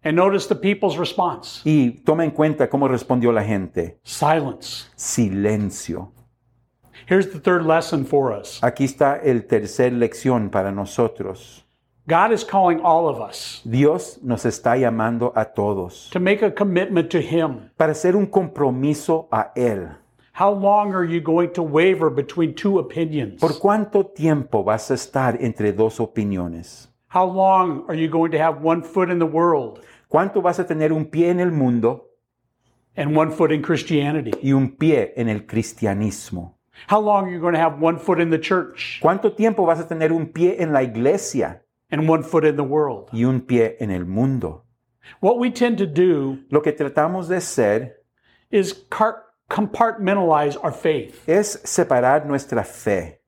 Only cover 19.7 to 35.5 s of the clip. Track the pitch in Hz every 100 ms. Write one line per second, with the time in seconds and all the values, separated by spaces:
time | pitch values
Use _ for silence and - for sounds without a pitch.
19.7 | 101 82 76 _ _ _ - 196 202 196
20.7 | 208 208 190 170 170 151 165 175 170 165
21.7 | 147 180 175 160 135 135 - 165 - 202
22.7 | 190 - - 160 151 107 98 160 - 196
23.7 | 214 208 202 196 - 156 151 127 107 95
24.7 | 110 - 127 - 135 127 117 117 113 104
25.7 | 98 110 - 113 - 104 95 87 82 87
26.7 | - - _ _ 185 185 190 190 190 180
27.7 | 139 - 160 160 160 165 160 160 147 156
28.7 | 170 165 190 180 175 165 156 175 156 117
29.7 | - - - _ 151 196 202 180 175 180
30.7 | 156 156 160 156 156 170 180 180 160 127
31.7 | 120 117 127 - _ _ _ _ _ _
32.7 | _ _ - 147 151 156 156 160 151 143
33.7 | 160 - 156 143 156 120 - 135 135 131
34.7 | - 156 151 95 - 117 107 -